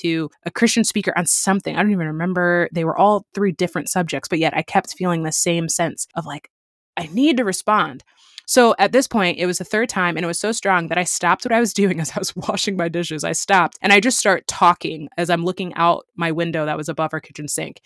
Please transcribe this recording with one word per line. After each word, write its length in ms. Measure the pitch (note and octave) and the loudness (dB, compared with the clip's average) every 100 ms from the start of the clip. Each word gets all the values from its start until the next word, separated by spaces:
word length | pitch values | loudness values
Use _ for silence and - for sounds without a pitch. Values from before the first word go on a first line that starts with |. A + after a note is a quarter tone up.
to 280 | E3+ D#3+ D3+ _ E3 | -2 -2 -4 _ -12
a 60 | |
Christian 320 | - A#3 - | 0 0 2
speaker 300 | G#3+ G#3+ - - | 0 -2 -2 -2
on 80 | F3 | 0
something. 500 | - - G3 - D#3 | 0 0 0 -2 0
I 60 | |
don't 100 | G#3 | 0
even 140 | G3 D#3 | 0 -2
remember. 640 | D#3 F3 F3+ F3 F3 E3+ | -4 -2 0 2 2 0
They 120 | E3+ D#3+ | -2 0
were 120 | - | 4
all 280 | G3 G#3 - | 4 2 -2
three 200 | - G3+ | -2 0
different 360 | E3+ F3 E3+ - | 0 -2 -2 -4
subjects, 400 | F#3 E3 C#3 - | -2 -2 -4 -4
but 80 | D#3+ | 0
yet 180 | D#3+ D3 | 0 -2
I 60 | |
kept 340 | - G3 - - | -2 -2 -2 -4
feeling 280 | F3+ E3 | -2 -2
the 80 | D#3+ | -2
same 360 | - F3+ E3+ E3 | -2 0 0 -2
sense 380 | - E3 - - - | -2 -4 -4 -10 -10
of, 120 | D#3+ | -10
like, 240 | C#3+ - _ _ _ _ - | -12 -16 _ _ _ _ -10
I 120 | D#3+ | -4
need 260 | F#3 D4 B3+ | 2 2 4
to 60 | |
respond. 600 | G#3+ F#3 - G#3+ D#3 C3 - _ _ - - | 0 -2 0 2 0 -6 -18 _ _ -16 0
So 280 | C4 A#3 - | 4 6 6
at 140 | G3+ | 4
this 160 | B3 C4+ | 2 2
point, 300 | A3+ F3+ D#3+ | 2 2 0
it 60 | F3+ | -2
was 120 | F3 | -2
the 60 | |
third 260 | F3+ G#3+ A#3+ | -2 -2 -2
time, 280 | G3 F3 D#3+ | 0 -2 0
and 60 | |
it 40 | E3+ | -4
was 120 | E3+ | -2
so 120 | G#3+ | -4
strong 360 | A3+ G3+ F3+ E3 | -2 0 0 0
that 100 | E3 | -2
I 60 | |
stopped 420 | F3 - F3 F#3 B3 | -2 0 0 0 2
what 60 | |
I 80 | A3+ | 0
was 140 | A#3 | 2
doing 260 | - G3 F3 | 2 0 0
<laughs> 20 | |
as 100 | D#3 - | -4 -6
I 40 | |
was 160 | - - | -6 -6
washing 420 | - G3 - F#3 | -4 -4 -2 -2
my 120 | E3+ | -2
dishes. 340 | E3+ E3+ D#3 | -4 -4 -4
I 80 | E3 | -4
stopped, 460 | E3 - G3 D#3+ - | -4 2 4 4 0
and 100 | G3 | 4
I 80 | G3+ | 4
just 200 | A3+ - | 4 2
start 280 | G#3 F3+ - | 2 0 -2
talking 640 | - F3+ F3 D#3 D#3 D3 - | 2 4 4 -2 -8 -8 -4
as 120 | E3+ | -2
I'm 160 | E3+ E3+ | 0 -2
looking 280 | F3+ F3+ - | -4 -6 0
out 300 | E3+ - - - | 2 0 -4 -6
my 160 | E3 | -4
window 340 | D#3+ E3+ E3 D3+ | -2 -2 -2 -2
that 120 | D#3 | -4
was 120 | D3+ | -4
above 240 | D#3 D#3 | -4 -4
our 60 | D#3 | -6
kitchen 280 | - - D3+ | -10 -12 -8
sink. 340 | - D#3 - | -8 -8 -14